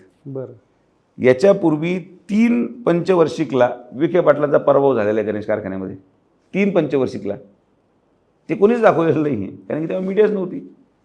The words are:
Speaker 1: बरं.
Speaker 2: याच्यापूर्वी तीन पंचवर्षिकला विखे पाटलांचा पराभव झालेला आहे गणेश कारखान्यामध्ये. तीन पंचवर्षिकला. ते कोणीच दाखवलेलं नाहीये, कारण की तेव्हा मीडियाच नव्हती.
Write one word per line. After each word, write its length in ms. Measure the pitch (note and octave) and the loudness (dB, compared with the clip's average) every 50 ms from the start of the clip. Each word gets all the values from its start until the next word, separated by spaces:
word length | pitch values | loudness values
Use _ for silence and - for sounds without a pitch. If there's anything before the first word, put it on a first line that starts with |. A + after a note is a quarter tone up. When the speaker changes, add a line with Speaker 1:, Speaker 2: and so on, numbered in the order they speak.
| - _ _ _ - | -20 _ _ _ -18
Speaker 1:
बरं. 280 | C#3 C3+ C3 B2+ A#2 A#2+ A2+ _ _ _ _ _ _ _ _ _ _ - | -14 -12 -12 -12 -14 -16 -20 _ _ _ _ _ _ _ _ _ _ -8
Speaker 2:
याच्यापूर्वी 840 | - A2 B2 B2+ B2+ F#3+ G3 G3 - E3+ D#3+ D#3 D3 D#3+ E3+ F#3 F#3+ | 0 4 4 4 4 4 2 2 4 2 0 0 0 -2 -4 -4 -6
तीन 840 | E3 - - - _ - G3+ G#3+ A#3 A#3 A#3+ A#3+ A#3+ - - - - | -8 -12 -20 -20 _ -4 0 2 2 2 2 0 -2 -6 -8 -4 -2
पंचवर्षिकला 840 | - E3+ F3 E3 F3+ F#3+ F3 D#3+ C#3+ - - D#3+ - C#3 B2+ B2 B2 - - - - | 0 0 0 2 2 2 2 2 2 0 -4 -4 -2 2 2 2 2 0 -4 -14 -14
विखे 280 | - A#2+ D#3 E3+ E3+ F3 | -6 -4 -4 0 0 2
पाटलांचा 380 | D#3+ D#3 C#3+ C3+ D3+ C#3+ D3+ | 4 4 2 2 2 0 0
पराभव 380 | D3 - C#3+ C#3 C#3 C#3 C#3 C3 | 0 2 2 2 4 4 2 2
झालेला 260 | A#2 G2+ G#2 G#2+ A2 | 2 0 0 0 0
आहे 100 | G#2 G#2+ | -2 -2
गणेश 140 | G#2 G#2+ G2 | -4 -6 -4
कारखान्यामध्ये. 500 | G#2+ G#2+ G2+ - G2 F#2+ F#2+ F#2+ F#2+ G#2+ - _ _ _ _ _ _ _ _ _ _ - | -4 -4 -4 -4 -8 -8 -8 -10 -10 -12 -16 _ _ _ _ _ _ _ _ _ _ -2
तीन 180 | F#3 G3+ G3+ | -2 0 0
पंचवर्षिकला. 640 | F#3+ F#3 D#3 C#3 D3 C#3 B2+ A2 G2+ G#2+ G2 G2+ G2+ - - _ _ _ _ _ _ _ _ _ _ _ _ _ _ _ _ _ _ _ _ - | 2 0 0 0 0 -2 -2 -2 -6 -8 -8 -8 -8 -10 -12 _ _ _ _ _ _ _ _ _ _ _ _ _ _ _ _ _ _ _ _ -6
ते 60 | E3 | -2
कोणीच 260 | - F#3+ G#3+ A#3+ A#3+ | 2 2 2 2 4
दाखवलेलं 420 | A3 G3 D3 D3+ E3 D#3+ C#3+ D#3 D3+ | 4 4 4 4 2 2 2 0 0
नाहीये, 240 | D3 C3 G#2 F#2+ | -2 -2 -4 -6
कारण 340 | G#2+ G2+ G2+ - - C3 D3+ | -8 -12 -14 -12 -8 -8 -6
की 80 | D#3+ E3 | -6 -6
तेव्हा 180 | F#3 F#3 F#3 | -6 -6 -6
मीडियाच 240 | F#3+ G3 G3+ G#3+ G3 | -4 0 2 2 2
नव्हती. 440 | G3 F#3+ F3+ - - - - - - _ _ _ _ _ _ | 2 -2 -6 -6 -8 -12 -14 -16 -20 _ _ _ _ _ _